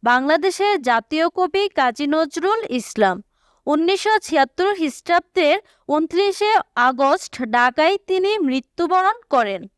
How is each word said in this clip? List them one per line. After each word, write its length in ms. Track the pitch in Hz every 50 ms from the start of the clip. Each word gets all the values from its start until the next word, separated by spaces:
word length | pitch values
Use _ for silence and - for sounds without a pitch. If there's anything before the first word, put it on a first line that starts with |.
বাংলাদেশের 720 | - 233 240 254 262 285 311 330 302 381 349 - 392 403 415 339
জাতীয় 440 | 254 247 233 233 226 _ 302 311 320 349
কবি 360 | _ - 370 349 - 392 403 392
কাজী 380 | _ - 269 247 226 - 294
নজরুল 540 | 285 302 311 320 285 - 339 311 381 427 453 453 -
ইসলাম 460 | 247 247 214 - - 220 214 190 180 196 - _ _ _ _ _ _ _ _
উনিশশো 480 | - 294 302 330 339 392 381 - 415 440 427
ছিয়াত্তর 520 | - - 320 302 269 262 _ - 359 392 415
খ্রিস্টাব্দের 840 | 381 320 285 - - _ - 349 349 349 _ _ 370 330 294 320 403 - _ _ _ _ -
ঊনত্রিশে 640 | 285 302 320 311 - 349 403 403 370 - 415 427 440 381 - _ _
আগস্ট 580 | 240 240 254 262 240 277 269 302 370 - - - - 254
ঢাকায় 520 | 220 220 240 240 254 247 - 311 330 403 381 _
তিনি 240 | - 370 370 370 392 427 427
মৃত্যুবরণ 760 | 339 262 254 269 - _ _ - 339 320 359 370 370 392 440 480 _ _
করেন। 320 | - 254 226 202 196 180 - 196 _